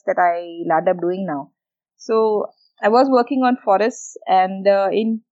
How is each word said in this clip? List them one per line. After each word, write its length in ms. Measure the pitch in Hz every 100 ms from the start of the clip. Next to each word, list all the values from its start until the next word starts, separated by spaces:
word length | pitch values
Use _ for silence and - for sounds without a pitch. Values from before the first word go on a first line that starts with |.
| -
that 100 | 185
I 500 | 175 170 175 170 170
land 220 | 160 175
up 100 | 180
doing 280 | 170 185 185
now. 240 | 151 170 _ _ _ _ _
So 500 | - 220 220 208 - _ _ -
I 80 | 214
was 180 | 233 269
working 360 | 254 262 262
on 140 | 254 254
forests, 540 | - 196 220 247 - - -
and, 420 | 185 185 190 196
uh, 220 | 196 196
in 300 | - 226 220 _